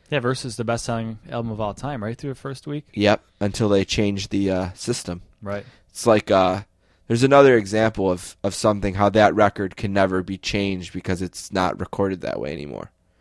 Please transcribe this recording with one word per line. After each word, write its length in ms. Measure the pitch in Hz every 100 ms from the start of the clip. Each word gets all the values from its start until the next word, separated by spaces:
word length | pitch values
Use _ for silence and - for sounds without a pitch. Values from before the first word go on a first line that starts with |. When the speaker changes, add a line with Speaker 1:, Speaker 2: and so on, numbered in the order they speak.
| -
Speaker 1:
Yeah, 100 | 147
Versus 380 | 120 131 135 110
the 80 | 117
best-selling 540 | 117 - 117 113 110 -
album 220 | 123 117
of 80 | 107
all 120 | 104
time, 300 | 98 139 135
right, 140 | 104 117
through 140 | 143
the 40 | 127
first 320 | 139 135 -
week? 160 | 147 -
Speaker 2:
Yep, 300 | - 101 107 _ -
until 300 | 101 - 107
they 160 | 101 98
changed 440 | - 104 98 98
the, 220 | 101 98
uh, 180 | 92 92
system. 480 | - - 120 - 87 98 _
Speaker 1:
Right. 240 | 101 101 - - _
Speaker 2:
It's 160 | - 120
like, 240 | 107 -
uh, 340 | 95 92 95 - _ _ _ -
there's 160 | 117
another 320 | 135 139 139 120
example 560 | 98 107 110 104 95
of, 240 | 90 - -
of 100 | 101
something, 420 | - 110 104 98 95
how 120 | 101
that 220 | 104 104 95
record 420 | 101 - 95 -
can 160 | 104
never 280 | 98 98 92
be 160 | 90 95
changed 540 | - 104 101 92 87
because 300 | - 90 90
it's 320 | 92 - -
not 260 | 95 90 -
recorded 400 | 90 - 98 92
that 200 | - -
way 100 | 64
anymore. 400 | 76 73 52 50 _ _ _